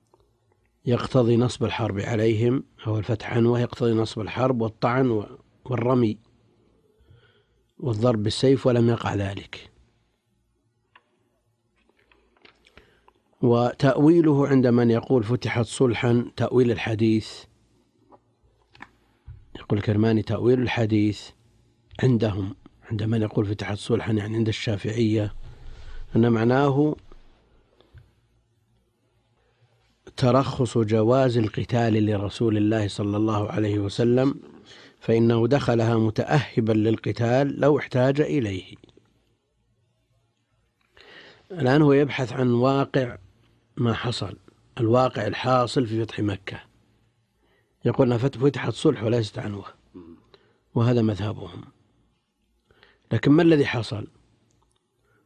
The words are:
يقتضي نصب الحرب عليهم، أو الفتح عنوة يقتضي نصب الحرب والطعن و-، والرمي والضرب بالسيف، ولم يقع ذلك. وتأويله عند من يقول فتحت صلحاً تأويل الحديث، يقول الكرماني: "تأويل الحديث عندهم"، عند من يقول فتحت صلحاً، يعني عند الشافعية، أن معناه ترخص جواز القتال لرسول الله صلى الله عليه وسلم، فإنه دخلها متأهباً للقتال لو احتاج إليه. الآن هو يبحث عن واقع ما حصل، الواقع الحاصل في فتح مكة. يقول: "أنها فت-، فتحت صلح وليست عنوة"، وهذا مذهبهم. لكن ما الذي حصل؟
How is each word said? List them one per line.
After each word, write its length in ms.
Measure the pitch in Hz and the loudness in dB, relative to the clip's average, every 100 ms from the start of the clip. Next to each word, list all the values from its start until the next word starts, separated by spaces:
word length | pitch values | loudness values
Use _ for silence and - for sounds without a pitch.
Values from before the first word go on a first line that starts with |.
| _ _ _ _ _ _ _ _ - | _ _ _ _ _ _ _ _ -2
يقتضي 520 | 120 - 131 117 117 | -2 0 2 4 4
نصب 260 | 123 - | 2 -2
الحرب 360 | 110 - 110 101 | -6 -4 -4 -4
عليهم، 640 | 98 113 113 107 120 135 - _ 110 | -4 -2 0 2 0 0 -4 _ -6
أو 120 | 107 | -4
الفتح 340 | 101 110 - | -4 -6 -4
عنوة 260 | 123 117 120 | 0 2 2
يقتضي 340 | 120 - 117 | -2 -2 0
نصب 280 | 113 110 - | 0 -2 -6
الحرب 400 | 95 117 131 123 | -8 -2 -2 0
والطعن 500 | 113 - 123 127 131 | -4 -2 0 2 0
و-، 280 | 107 98 - _ _ - | 0 -6 -14 _ _ -8
والرمي 520 | 120 117 127 113 107 _ _ _ _ _ _ _ _ _ _ _ _ _ _ _ - | -4 0 2 2 -2 _ _ _ _ _ _ _ _ _ _ _ _ _ _ _ -10
والضرب 440 | 147 107 123 110 | -6 0 0 0
بالسيف، 440 | 107 - 135 135 131 | -2 0 2 2 2
ولم 220 | 120 117 | 2 2
يقع 260 | 110 101 101 | 0 -2 -4
ذلك. 560 | 98 98 - - - _ _ _ _ _ _ _ _ _ _ _ _ _ _ _ _ _ _ _ _ _ _ _ _ _ _ _ - _ _ - - _ _ _ _ _ | -4 -8 -14 -18 -20 _ _ _ _ _ _ _ _ _ _ _ _ _ _ _ _ _ _ _ _ _ _ _ _ _ _ _ -20 _ _ -20 -20 _ _ _ _ _
وتأويله 1080 | 123 117 120 - 139 127 147 170 156 139 139 | 2 2 2 2 2 4 4 6 4 2 2
عند 200 | 135 123 | 2 4
من 240 | 120 120 | 4 2
يقول 320 | 113 - 131 | 0 0 0
فتحت 420 | 104 123 113 127 117 | 0 -2 -2 -2 -4
صلحاً 640 | - 131 104 120 120 117 - | 0 0 2 0 0 0 -4
تأويل 360 | 117 127 120 | 0 2 2
الحديث، 720 | 110 - 107 110 110 - - - _ _ _ _ _ _ - _ _ _ _ _ - - _ _ _ - - - - | 0 -4 0 2 2 -2 -12 -20 _ _ _ _ _ _ -20 _ _ _ _ _ -20 -20 _ _ _ -20 -20 -20 -20
يقول 200 | - 104 | -4 -2
الكرماني: 420 | 107 104 113 110 | 0 0 2 2
"تأويل 400 | - 101 110 127 | 0 -2 2 2
الحديث 680 | 120 - 110 110 104 101 - - _ _ _ _ _ - | 0 -2 0 2 0 -2 -10 -20 _ _ _ _ _ -2
عندهم"، 520 | 131 117 113 95 98 - - _ - | 0 2 0 -2 -6 -10 -20 _ -8
عند 120 | 110 | -6
من 180 | 107 113 | -2 -2
يقول 240 | 107 - 101 | -2 -2 -4
فتحت 320 | 104 95 101 | -4 -6 -8
صلحاً، 340 | - 113 104 | -4 -2 -2
يعني 240 | 110 101 113 | -4 -2 -2
عند 120 | 110 | -2
الشافعية، 840 | 104 - 101 107 113 110 110 104 - - - - - - - - 110 | -2 -4 -4 -4 -2 0 0 -2 -6 -14 -16 -18 -18 -16 -14 -4 2
أن 160 | 120 | 2
معناه 640 | 113 117 131 143 135 151 - - - - _ _ _ _ _ _ - - _ _ _ _ _ _ _ _ _ _ _ _ _ _ _ _ _ _ _ - - | 2 2 2 2 2 0 -2 -12 -20 -20 _ _ _ _ _ _ -20 -20 _ _ _ _ _ _ _ _ _ _ _ _ _ _ _ _ _ _ _ -20 -2
ترخص 600 | 127 127 131 131 123 120 | 2 2 2 -2 -2 0
جواز 600 | 107 110 110 131 131 120 | 0 2 2 2 2 2
القتال 680 | 107 - 104 120 117 107 107 | -2 -4 -4 0 2 2 2
لرسول 520 | 104 101 - 113 107 | 0 -4 -2 0 0
الله 300 | 107 110 101 | 0 0 -2
صلى 300 | - 101 104 | -4 -4 -2
الله 320 | 110 107 104 | -2 -2 -4
عليه 300 | 95 104 104 | -4 -2 -2
وسلم، 600 | 98 - 120 123 135 - - - - - - _ | -4 -2 0 2 0 -2 -10 -20 -20 -20 -20 _
فإنه 480 | - 113 117 117 117 | 0 2 4 4 2
دخلها 480 | 139 123 117 113 113 | 2 2 0 2 2
متأهباً 760 | 110 107 117 147 - - 110 | 2 0 0 0 0 -2 0
للقتال 840 | 110 107 110 - 107 117 127 143 135 | 2 2 0 -4 -4 0 0 0 0
لو 200 | 139 139 | 2 2
احتاج 420 | - 131 131 139 | 0 0 2 2
إليه. 540 | 147 151 107 95 - - - _ _ _ _ _ _ _ _ _ _ _ _ _ _ _ _ _ _ _ _ _ - - - - - | 0 -2 -2 -6 -10 -20 -20 _ _ _ _ _ _ _ _ _ _ _ _ _ _ _ _ _ _ _ _ _ -20 -20 -20 -20 -16
الآن 300 | 180 127 143 | -4 2 4
هو 120 | 147 | 6
يبحث 400 | 139 143 120 120 | 4 2 -2 -6
عن 180 | 131 123 | -2 0
واقع 680 | 120 127 135 139 143 120 - - _ _ _ _ - | 2 2 2 0 -2 -4 -6 -20 _ _ _ _ -4
ما 160 | 117 | -2
حصل، 440 | 107 123 113 95 - _ _ _ - | -2 -4 -6 -8 -12 _ _ _ -4
الواقع 480 | 110 123 127 117 107 | 0 2 2 -2 -4
الحاصل 580 | - 123 127 120 147 117 | -4 0 2 2 -2 -2
في 200 | 113 110 | -2 -4
فتح 140 | - | -4
مكة. 400 | 104 98 - - - _ _ _ _ _ _ _ _ _ _ _ 131 | -4 -4 -8 -16 -16 _ _ _ _ _ _ _ _ _ _ _ -2
يقول: 220 | 117 127 | 2 2
"أنها 100 | 120 | 2
فت-، 200 | 135 113 | -2 0
فتحت 360 | 139 127 - | 0 0 -4
صلح 300 | - 160 117 | -2 0 0
وليست 360 | 110 120 104 - | 0 -2 -2 -6
عنوة"، 260 | 107 101 - - _ 92 85 82 _ _ _ _ _ - | -10 -12 -14 -20 _ -20 -20 -20 _ _ _ _ _ 0
وهذا 260 | 117 120 | 2 2
مذهبهم. 600 | 110 98 104 98 92 - - _ _ _ _ _ _ _ _ _ _ _ _ _ _ | 0 -2 -6 -8 -12 -16 -20 _ _ _ _ _ _ _ _ _ _ _ _ _ _
لكن 200 | 117 147 | 0 4
ما 100 | 151 | 6
الذي 240 | 170 156 135 | 6 4 2
حصل؟ 420 | 120 110 104 - _ _ _ _ _ _ _ _ _ _ _ | -2 -6 -8 -10 _ _ _ _ _ _ _ _ _ _ _